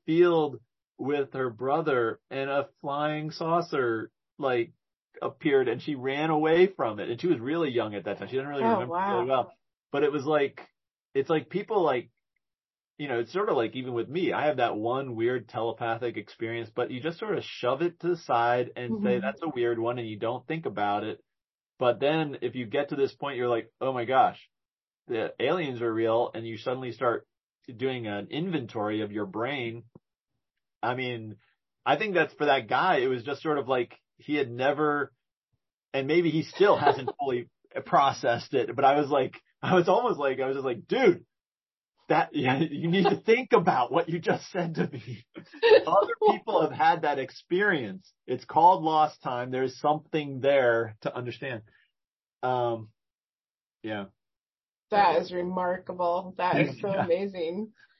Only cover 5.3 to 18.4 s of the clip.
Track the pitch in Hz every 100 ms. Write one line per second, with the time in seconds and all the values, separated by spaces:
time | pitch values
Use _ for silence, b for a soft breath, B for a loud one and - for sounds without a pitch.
5.3 | - 156 139 123 120 - 139 127 139 160
6.3 | 156 156 165 190 190 123 104 95 120 180
7.3 | 139 123 165 156 117 107 104 104 98 95
8.3 | 127 143 143 226 208 175 170 196 196 123
9.3 | 131 120 _ _ _ _ 139 143 147 131
10.3 | 151 139 - - _ _ _ _ 135 139
11.3 | 160 156 180 196 214 160 127 117 _ _
12.3 | _ _ _ _ _ _ - 147 117 113
13.3 | 180 214 147 113 131 127 120 110 156 151
14.3 | 98 147 131 117 104 113 131 135 113 117
15.3 | 127 104 - 117 110 117 113 120 110 104
16.3 | - 113 117 113 - 120 127 151 165 220
17.3 | 156 110 - 123 135 175 170 170 170 -
18.3 | 120